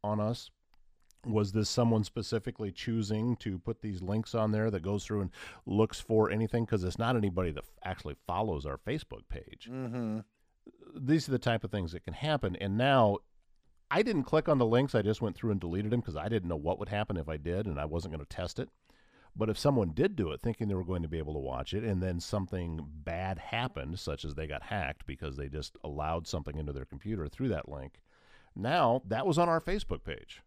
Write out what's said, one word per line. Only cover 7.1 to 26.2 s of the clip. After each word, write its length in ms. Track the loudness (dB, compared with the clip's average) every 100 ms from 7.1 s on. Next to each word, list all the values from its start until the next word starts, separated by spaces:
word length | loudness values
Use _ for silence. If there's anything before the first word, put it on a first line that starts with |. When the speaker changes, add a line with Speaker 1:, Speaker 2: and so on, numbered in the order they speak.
| 2
Speaker 1:
anybody 360 | 2 2 -2
that 120 | -2
f-, 80 | -10 -12
actually 320 | -8 -8 -8 -10 -4
follows 380 | -2 0 -2 -4
our 120 | -6
Facebook 500 | -6 -6 -6 -16 -10
page. 400 | -10 -10 -18 -12
Speaker 2:
Mm-hmm. 480 | -8 -4 -4 -2 -4 -6 _ _ _ -20 _ -18 -8
Speaker 1:
These 320 | 2 2 4
are 20 |
the 80 | 0
type 240 | 2 0
of 80 | 0
things 200 | -4 -4
that 100 | -6
can 100 | -8
happen. 420 | -6 -2 0 0 -2
And 200 | -2 2
now, 420 | 6 8 6 4 _ _ _ _ _ _ _
I 100 | 2
didn't 200 | 4 2
click 240 | 4 4 6
on 80 | 6
the 80 | 8
links. 300 | 6 6 4
I 60 |
just 200 | 4 2
went 140 | 0 0
through 160 | 0
and 80 | 0
deleted 320 | 0 -2 2
them 100 | 0
'cause 140 | 0 -4
I 140 | 0
didn't 200 | 0 0
know 60 | -2
what 240 | 0 -2
would 100 | -2
happen 280 | -2 0 -2
if 100 | -2
I 80 | -4
did, 300 | -2 -2 0
and 120 | -2
I 60 | -2
wasn't 280 | -2 -4
gonna 120 | -8 -8
test 320 | -6 -6 -6
it. 120 | -8 _ _ _ _ _ -18 -2
But 140 | 0
if 80 | 4
someone 340 | 4 4 2
did 220 | 4 2 2
do 160 | -2
it 100 | 0
thinking 260 | -2 -2 0
they 80 | 0
were 80 |
going 200 | 0 -2
to 40 | -2
be 100 | -4
able 160 | -4
to 60 | -4
watch 340 | -4 -6 -4
it, 100 | -2 0
and 180 | 0
then 160 | 0 -2
something 640 | -2 -4 -2 -4 -4 -6 -8
bad 520 | -10 -6 -4 -4 -4
happened, 580 | -4 -4 -4 -4 -8 -6
such 260 | -6 -6 -6
as 100 | -6
they 100 | -6
got 180 | -8
hacked 420 | -6 -4 -4 -6 -10
because 320 | -8 -8 -6
they 100 | -6
just 300 | -6 -8 -10 -10
allowed 420 | -4 -2 -2